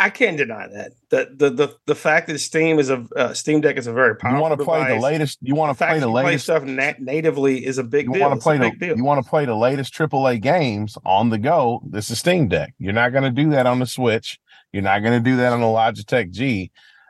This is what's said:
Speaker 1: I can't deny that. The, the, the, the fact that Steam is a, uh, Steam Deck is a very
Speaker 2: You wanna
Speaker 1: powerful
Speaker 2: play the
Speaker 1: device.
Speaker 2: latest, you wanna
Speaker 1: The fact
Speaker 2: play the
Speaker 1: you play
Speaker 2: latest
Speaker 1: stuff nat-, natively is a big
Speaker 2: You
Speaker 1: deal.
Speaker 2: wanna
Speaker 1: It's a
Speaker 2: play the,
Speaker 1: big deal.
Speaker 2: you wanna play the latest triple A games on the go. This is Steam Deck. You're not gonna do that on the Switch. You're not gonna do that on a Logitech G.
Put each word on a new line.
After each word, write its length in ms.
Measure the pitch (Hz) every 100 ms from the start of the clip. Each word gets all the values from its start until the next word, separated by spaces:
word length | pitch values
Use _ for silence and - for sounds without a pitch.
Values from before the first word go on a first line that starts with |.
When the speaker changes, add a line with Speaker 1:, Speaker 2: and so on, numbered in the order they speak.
| 196
Speaker 1:
I 40 |
can't 260 | - 226 156
deny 300 | 120 110 92
that. 240 | 101 - - _
The, 240 | 131 131 135
the, 140 | 143
the, 260 | 123 143 - -
the 80 | 143
fact 320 | 160 156 160
that 100 | 147
Steam 400 | - 160 160 156
is 100 | 135
a, 160 | 131 117 139
uh, 180 | 131
Steam 280 | 120 - 151
Deck 160 | 151 131
is 100 | 120
a 60 |
very 160 | 117 127 107
Speaker 2:
You 120 | 123 123
wanna 180 | 160 143
Speaker 1:
powerful 80 | 139
Speaker 2:
play 140 | 160
the 40 | 131
Speaker 1:
device. 120 | 110
Speaker 2:
latest, 360 | 131 156 147 -
you 140 | 131 147
wanna 180 | 151
Speaker 1:
The 40 | 131
fact 140 | 160
Speaker 2:
play 80 | 160
the 80 | 127
Speaker 1:
you 40 |
play 100 | 117 170
Speaker 2:
latest 180 | 156
Speaker 1:
stuff 200 | - 160
nat-, 380 | 139 131 139 143
natively 640 | 127 151 160 143 135 131 127
is 120 | 131
a 60 |
big 220 | 120 143 127
Speaker 2:
You 60 |
Speaker 1:
deal. 80 | 175
Speaker 2:
wanna 120 | 147 -
Speaker 1:
It's 80 |
a 40 | 165
Speaker 2:
play 100 | 147
the, 120 | 120
Speaker 1:
big 100 | -
deal. 180 | 131 113
Speaker 2:
you 60 |
wanna 200 | 131 143
play 220 | 127 160 139
the 100 | 110
latest 380 | 120 139 135
triple 340 | - 156 143 135
A 100 | 120
games 600 | 120 180 139 104 107 - -
on 240 | 98 117
the 80 | 110
go. 420 | 123 165 123 117 73
This 220 | 101 104
is 80 | 117
Steam 280 | 170 180 120
Deck. 240 | 82 73 -
You're 160 | 92
not 200 | 107 123
gonna 180 | 135 135
do 180 | 120 156
that 140 | 147 123
on 140 | 127
the 60 | 123
Switch. 500 | - 123 110 - - _ - _
You're 100 | 101
not 160 | 98 101
gonna 220 | 110 120
do 160 | 120 127
that 140 | 123
on 80 | 120
a 40 | 113
Logitech 640 | 110 113 104 104 127 92
G. 400 | 92 135 104 87 _ - _